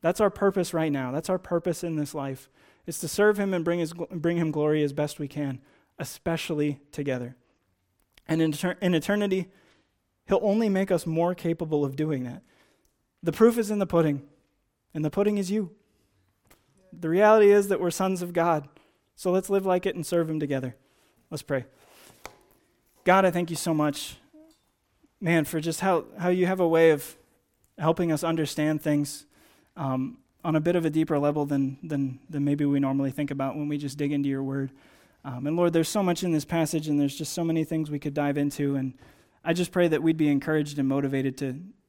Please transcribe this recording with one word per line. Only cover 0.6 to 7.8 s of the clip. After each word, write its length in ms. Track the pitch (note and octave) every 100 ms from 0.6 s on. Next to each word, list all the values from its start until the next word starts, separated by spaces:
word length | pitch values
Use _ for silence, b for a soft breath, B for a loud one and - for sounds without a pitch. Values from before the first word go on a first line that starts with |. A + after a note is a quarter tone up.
| F3
right 180 | E3 D#3+
now. 200 | C#3 B2+
That's 180 | C#3 D#3+
our 100 | F#3
purpose 440 | - E3+ F3+ D#3+
in 120 | F3 D#3
this 180 | D3
life. 360 | D#3 C#3 C3+ - b b b -
It's 140 | D#3+
to 80 | D#3
serve 320 | - G#3 G3+
him 140 | G3
and 100 | F#3
bring 160 | E3 F3
his 140 | E3
gl-, 160 | E3 E3
bring 280 | F3 E3 E3+
him 140 | D#3+
glory 320 | D3+ D3+ D3+
as 100 | D3
best 260 | C#3 D3 -
we 80 | C#3+
can, 340 | D3 C#3+ B2+ b b b -
especially 800 | B2+ - - E3 - D3+ D3 C#3 _
together. 440 | - C#3 B2+ B2 B2+ _ _ _ _